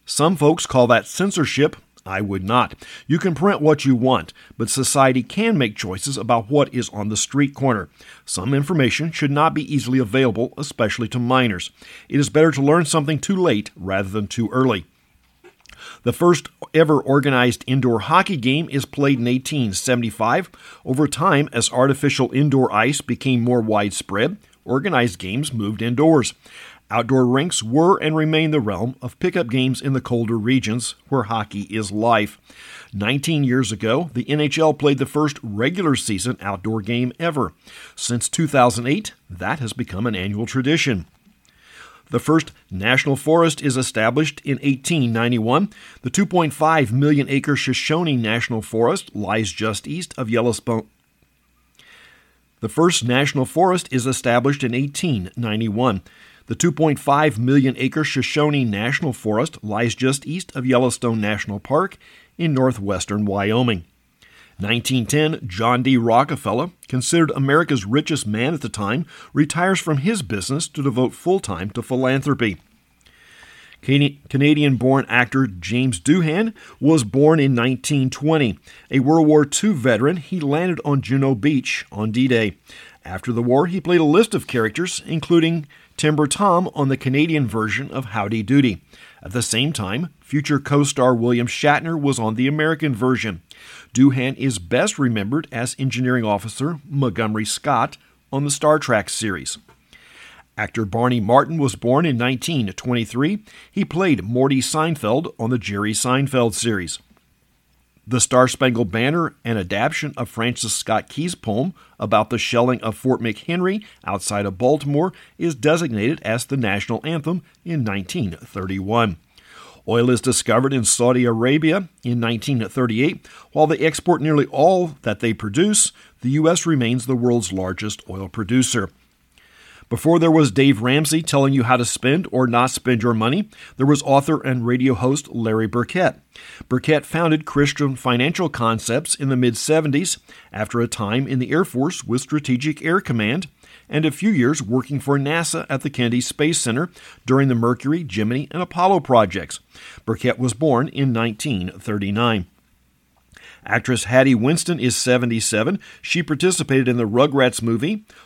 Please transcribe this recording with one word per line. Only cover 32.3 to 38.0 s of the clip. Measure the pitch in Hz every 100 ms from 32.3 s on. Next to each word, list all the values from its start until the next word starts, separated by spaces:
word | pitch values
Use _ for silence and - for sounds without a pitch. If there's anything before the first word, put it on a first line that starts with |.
| - _ - - - -
Nineteen | 98 110 139 151 156
years | 135 127 120
ago, | 107 110 131 170
the | 120 -
N | 147
H | 151 151
L | 160
played | 147 147 135
the | 135
first | 147 151 143
regular | 113 101 127 180 165 127
season | - 98 110 113
outdoor | 101 98 107 110
game | 101 120 127 -
ever. | 170 147 95 - - - -
Since | -